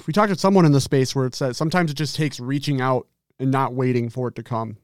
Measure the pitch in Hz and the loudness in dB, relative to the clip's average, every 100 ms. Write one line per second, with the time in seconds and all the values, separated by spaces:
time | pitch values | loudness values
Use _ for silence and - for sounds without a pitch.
0 | - 160 214 185 190 196 160 139 - 139 | -4 0 2 2 4 6 6 4 4 2
1 | 127 135 127 - 135 120 160 180 165 143 | 0 0 -4 -2 -4 -2 -2 0 -2 -2
2 | 151 - 151 - 123 143 143 135 127 131 | -6 -2 -4 -4 -6 -4 -2 -2 0 0
3 | - _ _ - 131 135 135 123 127 123 | -4 _ _ -6 -2 0 -2 0 0 0
4 | 117 127 123 117 113 113 113 107 | -2 -4 -8 -8 -8 -6 -6 -12